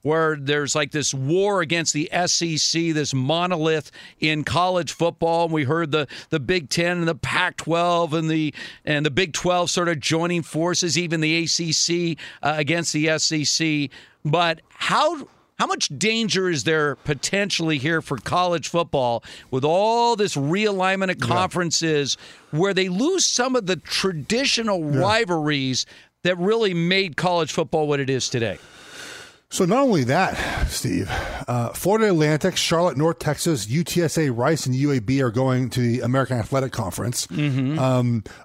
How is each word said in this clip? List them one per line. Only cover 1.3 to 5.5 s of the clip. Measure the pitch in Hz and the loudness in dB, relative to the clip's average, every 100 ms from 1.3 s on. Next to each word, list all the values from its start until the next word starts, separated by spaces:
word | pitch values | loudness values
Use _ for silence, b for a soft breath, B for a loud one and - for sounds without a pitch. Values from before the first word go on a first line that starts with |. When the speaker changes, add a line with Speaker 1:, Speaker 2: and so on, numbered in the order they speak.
| 175 196 202 | 2 2 0
Speaker 1:
against | 160 170 160 | 0 -2 0
the | 147 165 | -2 -2
S | 170 175 - | 0 0 0
E | 170 156 | 0 0
C, | - 165 170 | 0 0 0
this | 151 143 | 0 0
monolith | 135 131 160 180 180 160 156 - B B B | -2 0 0 0 0 2 0 -2 B B B
in | 156 156 | 0 0
college | 139 131 180 185 160 | 0 0 2 0 -2
football. | - 170 170 165 165 | -2 -2 0 0 0
And | 170 | 0